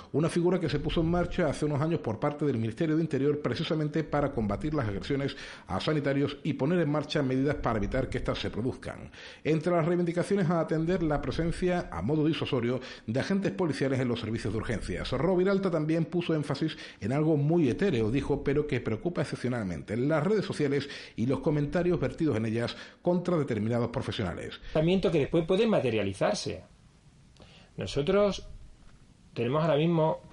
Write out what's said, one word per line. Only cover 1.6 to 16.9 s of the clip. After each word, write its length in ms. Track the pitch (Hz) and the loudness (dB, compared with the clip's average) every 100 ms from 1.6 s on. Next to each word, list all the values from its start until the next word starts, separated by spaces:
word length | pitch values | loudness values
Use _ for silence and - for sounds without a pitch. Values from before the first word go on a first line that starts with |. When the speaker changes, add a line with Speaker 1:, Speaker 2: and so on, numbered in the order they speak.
| 151 | 0
Speaker 1:
unos 160 | 147 | 0
años 180 | 160 165 | 0 0
por 200 | 120 104 | -2 -2
parte 260 | 147 147 147 | -2 0 0
del 120 | 117 | 2
Ministerio 380 | 113 113 160 156 | 0 0 0 2
de 60 | |
Interior, 400 | 160 131 143 147 | 2 2 2 2
precisamente 600 | 131 123 160 156 151 160 | 0 -2 0 0 0 -2
para 280 | 151 147 143 | 0 0 0
combatir 420 | 123 104 101 156 | 0 -2 -2 -2
las 140 | 147 107 | -2 -2
agresiones 480 | 98 - 139 139 - - - - | -2 -2 -2 -2 -6 -14 -14 -6
a 120 | 90 | -2
sanitarios 580 | - 151 139 139 143 - | 0 0 2 2 0 -2
y 100 | 165 | -4
poner 260 | 139 135 180 | 0 2 2
en 120 | 151 | 2
marcha 300 | 147 - 160 | 0 0 0
medidas 320 | 131 131 139 - | 2 2 0 0
para 220 | 127 110 | 0 0
evitar 300 | - 127 127 | 0 0 -2
que 120 | 120 | -2
éstas 200 | - 120 | -2 -4
se 100 | 98 | -4
produzcan. 640 | 92 120 - - - - - - - | -4 -6 -6 -10 -12 -14 -16 -18 -6
Entre 280 | - 160 175 | -2 0 2
las 140 | 175 156 | 2 2
reivindicaciones 640 | 175 170 170 170 202 165 | 2 0 0 0 2 2
a 120 | 170 | 2
atender, 420 | 156 160 160 185 | 0 0 0 0
la 180 | 160 143 | 0 0
presencia, 680 | 135 139 165 - 180 175 - | -2 -2 -2 0 0 0 -2
a 100 | 85 | -4
modo 240 | 101 156 151 | 0 2 2
disuasorio, 540 | 147 123 131 117 127 - - - | 2 0 0 0 -2 -6 -12 -4
de 140 | 127 | -2
agentes 320 | - 196 190 | 0 0 0
policiales 480 | - 170 - 135 131 | 0 -2 0 0 2
en 80 | 127 | 0
los 120 | 113 | 0
servicios 340 | 107 110 113 | -2 -2 -2
de 60 | 107 | -2
urgencias. 520 | 104 104 - 82 - | -2 -4 -4 -4 -4
Roviralta 580 | 127 165 180 190 196 196 | -2 2 2 4 2 2
también 360 | 165 151 165 165 | 0 0 0 0
puso 300 | 175 170 156 | -2 0 0
énfasis 420 | 143 135 160 - - | 0 -2 -2 -4 -14